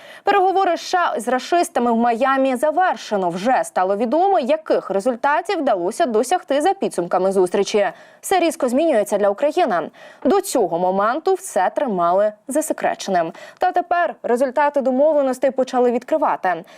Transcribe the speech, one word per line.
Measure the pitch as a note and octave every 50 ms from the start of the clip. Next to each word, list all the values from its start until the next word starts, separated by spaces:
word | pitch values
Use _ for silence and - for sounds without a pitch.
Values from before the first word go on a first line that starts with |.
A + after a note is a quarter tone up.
| - - - - -
Переговори | G4 G4 G4+ F#4 F#4+ F4 F#4+ G4 F#4 E4
С | -
Ш | - - - F4+ E4+ - -
А | -
з | G#3
рашистами | B3 B3+ B3+ B3 - F4 E4+ F4 - - C#4 A#3+ A#3+
в | A#3
Майамі | A3+ A#3 A#3+ A#3 A3 C4+ C4 C4+ C4+ C4+ C4+ B3+
завершено. | A#3+ D4 D4+ D4 E4 F#4 F4+ C4 A3+ - - G#3+ G3 F#3 F3
Вже | E3 F#3 F#3+ B3+ C4 F#3+ E3
стало | - - G3 F#3 F#3+ G3+
відомо, | G3+ B3 A3 B3 D#4+ F4+ G4 G4 E4+
яких | C4+ A3+ D4+ D#4 - - C4+ F#3 - -
результатів | F#3 G3 G3 B3+ A#3+ A3+ - C#4 D4 E4 - - G4+ F4
вдалося | C#4 C4 A3 F#3 E3+ F#3+ - - E4+
досягти | C4 A3 G#3+ B3+ - F#4 F4+ - - C4+ C#4+
за | D4 F#4+ F#4+
підсумками | G4 - F#3 - - F3 F3 - F3+ F#3 F#3+
зустрічі. | G3 G3 F#3 F3+ - G3+ G3 - - G#3 G3 E3+ - - - - - _
Все | - - G4 F4+
різко | E4+ E4 - - D4 B3
змінюється | A#3 C4+ E4 E4 C#4 G#3+ G3+ - G#3+
для | F#3+ G3+ G3+
України. | G3+ G3+ C#4 D4+ D4 F4+ F4 C4 F#3 E3+ D3+ - - - - - - - -
До | C4+ F#4 G4+
цього | F4+ - - A#3+ A3 E3 D#3+ E3+
моменту | F3+ F#3 F#3 G3 G3+ A3 B3 D#4+ - F#4 F#4+
все | F#4 - - - G3+ F3+ G#3 -
тримали | - - B3+ G3 F3+ F3 E3+ F3 G3 - D#4+ D#4 - _
засекреченим. | - B3+ D4+ D4+ - D4+ - - E3+ E3+ - - - F#3+ F3 E3 D#3+ - - - - -
Та | - F#4 F4+
тепер | F4+ F4+ F4 - F4 F4 F4 D4 A#3 - -
результати | G3 A#3+ A#3 C#4 C4 A#3+ D4+ D4 D4 C#4+ C#4+
домовленостей | A#3+ C4 B3+ B3+ C#4+ D#4 D#4 D4 C4+ C4 B3+ B3+ - C4+
почали | C4 C4 C4 C4 - B3+ B3 A#3+
відкривати. | A#3 A#3+ - - D#4 D#4 D4+ A#3 D#3 - - F#3 F3 E3 C#3+ - -